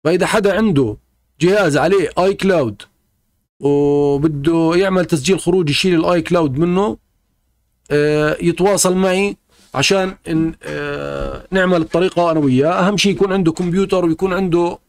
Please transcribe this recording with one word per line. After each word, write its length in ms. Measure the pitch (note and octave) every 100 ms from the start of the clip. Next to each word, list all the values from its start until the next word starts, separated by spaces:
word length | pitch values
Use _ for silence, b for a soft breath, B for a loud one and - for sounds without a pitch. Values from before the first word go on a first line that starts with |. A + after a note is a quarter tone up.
فإذا 220 | D3+ F3 F#3
حدا 320 | A3 G3+ F#3+
عنده 400 | A3 C#3+ A#2 G#2+ _ _ _ _
جهاز 360 | E3+ G#3 F3+ C#3+
عليه 320 | D#3+ G3 D3+ -
آي 140 | F#3
كلاود 480 | G3 F#3+ F3 A#2+ G2+ - _ _ _ _ _ _ _
وبده 1120 | C#3+ C#3+ C#3+ C#3+ C#3+ C#3+ D#3 D3 C#3+ E3 D#3+ F3
يعمل 300 | G3 F#3 E3
تسجيل 340 | D#3 C#3 F#3+
خروج 300 | - F#3 D#3
يشيل 300 | C#3 F#3+ E3+
الآي 220 | F3 F3
iCloud 360 | E3 F3 D3+ C3
منه، 400 | E3+ F3+ G#3 G#3+ _ _ _ _ _ _ _ _ _
آه، 460 | D3 D3 D3+ D3+ -
يتواصل 540 | E3+ E3+ F#3+ F#3+ F#3 F#3
معي 420 | F#3+ F#3 G3+ G3 _ b b
عشان 440 | C3 C#3+ G3 F#3+ F#3+ -
إن، 280 | D#3+ D#3+ E3
آه، 840 | D#3 D3+ D3 C#3+ C#3+ - - C3+ -
نعمل 300 | F#3 F#3 F3
الطريقة 500 | D#3 E3 F#3 - E3+
أنا 80 | D#3+
وياه. 480 | C#3+ B2+ D3 F#3+ F#3
أهم 100 | G#3
شيء 140 | G3+
يكون 220 | - G3
عنده 180 | F#3+ E3
كمبيوتر 540 | D#3+ F3+ F3+ G3 F#3+ F3
ويكون 280 | D#3+ F#3+
عنده 440 | F3+ F#3+ E3+ F3 -